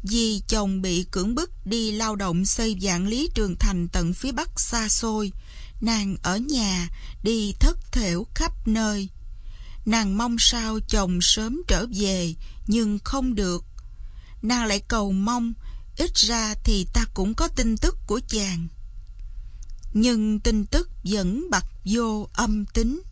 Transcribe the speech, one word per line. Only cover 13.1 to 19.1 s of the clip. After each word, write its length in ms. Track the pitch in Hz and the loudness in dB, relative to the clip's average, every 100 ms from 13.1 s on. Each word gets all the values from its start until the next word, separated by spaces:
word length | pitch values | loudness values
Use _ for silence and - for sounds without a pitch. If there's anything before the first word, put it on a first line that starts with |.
| 269 262 | 0 0
được. 280 | 214 185 175 - - - - - - - - | 0 0 -2 -6 -14 -14 -12 -12 -12 -14 -6
Nàng 240 | 220 247 | 0 2
lại 140 | 226 202 - | 2 0 0
cầu 240 | 220 202 | 0 2
mong, 420 | 190 202 247 233 226 - - - - | 2 2 2 0 -4 -8 -10 -10 -2
ít 180 | 349 | 0
ra 400 | - 220 233 214 208 | 4 4 2 0 2
thì 240 | - 202 - | 4 4 4
ta 120 | 226 220 | 2 2
cũng 200 | - 190 | 0 0
có 140 | 226 330 | 2 0
tin 300 | - 226 220 | 2 2 4
tức 200 | 339 - - | 2 0 -4
của 120 | 220 - | -4 -2
chàng. 380 | 220 196 170 170 - - - - | -2 -2 -2 -6 -8 -14 -14 -14